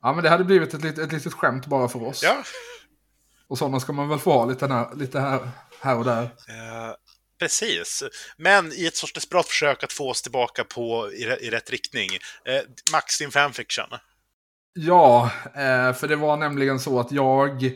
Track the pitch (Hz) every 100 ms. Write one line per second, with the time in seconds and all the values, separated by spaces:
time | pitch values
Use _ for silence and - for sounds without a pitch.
0 | 120 156 160 170 180 190 156 151 156 151
1 | 156 156 160 - 151 131 135 139 123 123
2 | 113 - 160 277 - 508 480 480 _ _
3 | _ _ _ _ _ 135 143 131 127 143
4 | 143 151 180 139 117 127 139 127 120 135
5 | 135 143 135 135 123 - _ - 135 120
6 | 120 113 123 - - 113 113 113 113 -
7 | _ _ _ _ 165 - 220 98 85 -
8 | 135 - - - 170 202 165 143 165 -
9 | - - - 180 165 - 147 131 - -
10 | 135 117 - 127 120 - 117 - 117 117
11 | 104 98 113 107 117 110 - 120 - 123
12 | 95 95 - - 123 131 131 123 - 156
13 | - - 147 143 143 123 113 - 107 123
14 | _ _ _ _ _ _ _ - 156 180
15 | 147 120 120 - - 143 139 127 127 127
16 | 147 151 151 147 151 143 135 135 131 123
17 | 120 143 135 135 139 135 131